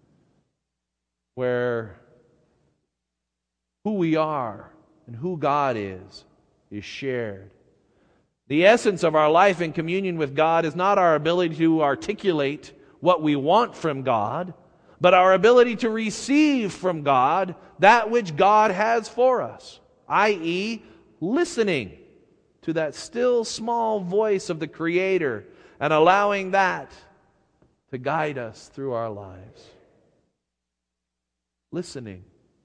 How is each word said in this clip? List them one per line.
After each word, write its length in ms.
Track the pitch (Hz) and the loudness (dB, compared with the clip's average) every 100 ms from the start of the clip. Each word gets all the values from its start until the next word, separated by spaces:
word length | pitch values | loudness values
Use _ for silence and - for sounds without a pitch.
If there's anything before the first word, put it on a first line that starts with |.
| _ _ _ _ _ _ _ _ _ _ _ _ _ - | _ _ _ _ _ _ _ _ _ _ _ _ _ -6
where 640 | 127 123 123 117 110 90 _ _ _ _ _ _ _ _ _ _ _ _ _ _ _ _ _ _ | -4 -2 -2 -4 -8 -14 _ _ _ _ _ _ _ _ _ _ _ _ _ _ _ _ _ _
who 80 | 208 | -6
we 240 | 208 165 156 | -2 0 0
are 560 | 156 151 120 95 - _ _ _ - | -2 -4 -6 -10 -18 _ _ _ -20
and 80 | |
who 220 | 113 170 175 | -10 -8 -4
God 400 | 143 147 139 113 | -2 0 0 -2
is, 460 | 98 92 95 - _ _ _ _ _ | -6 -10 -18 -20 _ _ _ _ _
is 160 | 104 | -14
shared. 680 | - - 135 123 110 98 98 _ _ _ _ _ _ _ _ _ - | -14 -10 -6 -6 -6 -10 -18 _ _ _ _ _ _ _ _ _ -4
The 180 | 147 190 | 4 4
essence 380 | 233 233 175 | 4 2 0
of 100 | 170 | 0
our 160 | 156 151 | 2 4
life 300 | 165 202 170 | 4 4 2
in 120 | 165 | -4
communion 460 | 160 165 185 190 165 | -6 -4 -4 -4 -4
with 160 | 143 | -4
God 300 | 139 160 165 | 0 0 2
is 100 | 160 | 0
not 240 | 160 190 202 | -2 0 2
our 160 | 175 | 4
ability 400 | 151 151 175 175 | 2 2 0 -2
to 260 | 151 165 160 | 0 0 2
articulate 920 | 143 139 160 208 196 156 139 147 - - _ _ | 0 -2 -6 -4 -2 0 -2 -6 -14 -20 _ _
what 240 | 160 175 | 0 2
we 140 | 156 143 | 2 0
want 400 | 139 202 240 - | 2 2 0 -4
from 260 | 160 139 | -6 -4
God, 500 | 131 113 104 143 185 - _ _ _ - | 0 0 -2 -4 -8 -14 _ _ _ 0
but 140 | 175 | 4
our 180 | 185 185 | 6 6
ability 440 | 190 214 247 240 220 | 6 6 6 6 2
to 140 | 233 | -4
receive 840 | 220 220 - - 285 302 269 202 | -2 -4 -6 0 2 4 2 -2
from 320 | - 180 160 | -4 -4 -2
God 500 | 143 131 127 180 185 - - - | 2 4 4 2 -2 -8 -18 4
that 320 | 190 233 220 | 6 6 4
which 240 | 240 190 | -2 -2
God 380 | 147 190 214 214 | 2 4 6 4
has 360 | 185 220 233 220 | 2 0 -2 -2
for 320 | - 254 240 | 0 2 2
us, 380 | 120 - - - _ _ - | -4 -10 -20 -20 _ _ -2
i 220 | 160 214 | 2 2
e, 520 | 196 165 180 208 226 - - _ - | 0 -2 -4 -4 -8 -14 -20 _ -10
listening 760 | 170 269 349 - 208 151 92 76 - _ _ _ _ _ | -4 -2 -2 -2 -2 -2 -4 -14 -20 _ _ _ _ _
to 100 | - | -6
that 240 | 160 156 - | -4 -4 -8
still 480 | - 233 247 240 | -10 -4 0 0
small 560 | 220 - 220 233 226 214 | -2 -8 -6 -4 -2 -4
voice 500 | 175 196 220 190 - | -2 -2 0 -2 -4
of 80 | 160 | -8
the 80 | 156 | -10
Creator 800 | - 165 175 190 190 147 107 - - - - | -8 -4 -2 0 -2 -2 -6 -12 -20 -20 -6
and 140 | 139 | 0
allowing 580 | 156 165 196 202 202 190 | 4 6 4 2 -2 -2
that 400 | 196 185 165 139 - - _ _ _ _ _ _ _ _ | 0 0 -2 -10 -20 -20 _ _ _ _ _ _ _ _
to 60 | 127 | -10
guide 400 | 131 156 156 135 | -6 -4 -4 -6
us 320 | 113 - - | -12 -14 -20
through 200 | - 135 | -12 -6
our 140 | 117 113 | -4 -6
lives. 560 | 101 95 92 110 - - _ _ _ _ _ _ _ _ _ _ _ _ _ _ _ _ _ _ _ _ | -10 -16 -18 -20 -20 -20 _ _ _ _ _ _ _ _ _ _ _ _ _ _ _ _ _ _ _ _
Listening. 540 | 160 175 139 113 92 90 _ _ _ | -12 -10 -14 -14 -16 -20 _ _ _